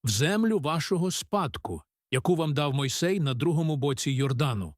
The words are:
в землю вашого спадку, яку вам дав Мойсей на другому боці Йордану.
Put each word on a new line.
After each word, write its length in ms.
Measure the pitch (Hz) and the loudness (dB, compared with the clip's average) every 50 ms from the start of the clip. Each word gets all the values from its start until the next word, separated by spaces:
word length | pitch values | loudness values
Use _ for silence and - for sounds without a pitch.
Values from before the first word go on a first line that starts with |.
| - | -4
в 60 | 117 | -2
землю 500 | 101 104 143 170 202 220 226 220 220 185 | 0 0 2 2 2 2 2 2 2 0
вашого 520 | 127 147 160 165 - - 190 170 175 185 | 0 0 -2 -2 -2 0 0 0 0 0
спадку, 720 | - - - - 208 202 170 131 - - - - 90 78 - _ _ _ _ _ | -2 -4 -4 -2 -2 -2 -2 -2 -4 -8 -8 -8 -10 -10 -12 _ _ _ _ _
яку 240 | 131 131 - 170 180 | -2 0 2 2 2
вам 180 | 156 160 151 143 | 2 2 0 0
дав 200 | 151 147 143 131 | 0 0 0 0
Мойсей 460 | 143 139 127 - - 165 175 196 196 | 0 0 -2 0 0 0 0 2 2
на 140 | 151 139 127 | 0 0 0
другому 440 | 117 151 170 160 160 160 160 156 | 0 0 2 2 2 2 0 0
боці 340 | 139 135 143 135 - - 139 | 0 0 0 0 0 -2 -2
Йордану. 640 | 135 127 139 131 131 117 156 135 117 101 90 78 76 | 0 0 0 0 0 2 0 0 0 -2 -4 -6 -10